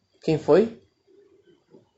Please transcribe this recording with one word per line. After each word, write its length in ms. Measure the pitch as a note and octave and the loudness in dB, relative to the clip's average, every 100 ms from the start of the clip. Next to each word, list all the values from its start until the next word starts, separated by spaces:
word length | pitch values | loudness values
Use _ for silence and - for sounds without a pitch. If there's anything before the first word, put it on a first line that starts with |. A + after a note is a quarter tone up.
| _ _ | _ _
Quem 160 | - D3+ | -6 -4
foi? 440 | - D#3+ A3+ - _ _ _ - _ _ _ _ _ - _ | 2 2 2 -6 _ _ _ -20 _ _ _ _ _ -20 _